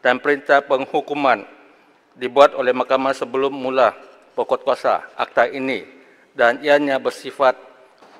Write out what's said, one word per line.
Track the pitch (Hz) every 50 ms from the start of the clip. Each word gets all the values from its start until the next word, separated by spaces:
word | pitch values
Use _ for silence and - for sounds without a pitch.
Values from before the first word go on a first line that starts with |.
dan | - 127 123 127
perintah | - 147 147 139 - - 143 139
penghukuman | 143 - 143 127 135 - - 156 139 - 147 147 143 135 117 101 98 - - - - _ _ _ _ _ _ _ _ _
dibuat | _ - - 135 123 139 143 147 - -
oleh | 131 123 123
mahkamah | 127 123 - 135 131 131 135 135
sebelum | - 143 120 120 135 143 139 139
mula | 139 127 131 131 131 123 107 - - - - - _ _ _ _
pokok | - 120 - 131 - -
kuasa | 139 135 - - 131 104 80 - - -
akta | - 120 - - 135 120 120
ini, | 131 139 131 135 127 98 85 - - - - _ _ _ _ _ _
dan | 135 120 117 120 135
ianya | 139 147 143 147 147 143 135 131
bersifat | 123 123 - - - 135 - - 139 127 127 - - - - _ - _ _ _ - - -